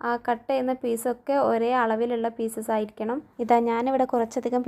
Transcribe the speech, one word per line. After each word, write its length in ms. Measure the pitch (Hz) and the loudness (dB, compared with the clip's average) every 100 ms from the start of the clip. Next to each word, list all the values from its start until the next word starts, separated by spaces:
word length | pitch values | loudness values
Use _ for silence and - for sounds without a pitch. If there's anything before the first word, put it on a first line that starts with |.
| 240 | -4
ആ 40 | 240 240 | -2 -2
കട്ട് 180 | 240 - | -2 -2
ചെയ്യുന്ന 220 | 269 254 254 | -2 0 -2
പീസൊക്കെ 500 | 247 233 247 240 - 277 226 | -2 -2 -2 -4 0 2 2
ഒരേ 240 | 226 233 254 | 2 2 2
അളവിലുള്ള 460 | 226 220 240 233 226 226 | 2 0 0 0 -2 -4
പീസസ് 340 | 226 226 220 220 | -6 -4 -2 -2
ആയിരിക്കണം. 420 | 214 - 220 269 - - 226 | -2 -6 -6 -6 -8 -4 2
ഇതാ 120 | 233 233 | 4 4
ഞാനിവിടെ 360 | 226 254 262 254 | 0 2 2 2
കുറച്ചധികം 480 | 247 233 254 233 247 | 0 0 -2 -2 0